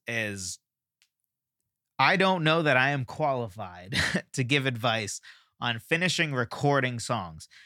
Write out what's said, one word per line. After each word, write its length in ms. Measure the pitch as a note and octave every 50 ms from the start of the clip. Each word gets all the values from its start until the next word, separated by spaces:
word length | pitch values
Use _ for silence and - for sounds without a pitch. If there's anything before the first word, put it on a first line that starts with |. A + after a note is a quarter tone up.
| _
is 540 | - A#2 A2+ A2 G#2 G2+ G2 F#2 F2 - - _ _ _ _ _ _ _ _ _ _ _ _ _ _ _ _ _ _ _ _ _ _ _ _ _ _ _ -
I 180 | C3+ D3 F#3+
don't 280 | F3+ F#3+ F#3+ F#3+ F3+ D#3
know 180 | D#3 D#3+ E3
that 140 | D#3+ D3+ B2+
I 140 | B2+ B2+ C#3
am 140 | C#3+ C#3 B2
qualified 920 | - - - D#3 C#3+ C3+ B2 A#2 G#2+ F#2 A2 G2+ F2+ F2 F2+ F2+ G2 B2+ B2 - - -
<laughs> 180 | - - _
to 120 | - - C3
give 220 | A#2 D3 C#3+ C3
advice 540 | C3+ B2 A2+ A#2 A#2+ A2+ A2+ G#2+ G2 - - - - - - _ _ _ _
on 200 | A#2+ A#2+ A#2 A2+
finishing 520 | - - E3 E3 F3+ F3+ - - E3 D3+
recording 680 | C#3 B2+ A#2+ - - - - C#3+ C#3+ C#3 B2+ B2+ A#2+ A#2
songs 480 | - - B2 A2 F#2 E2+ D#2+ D#2+ - - - - -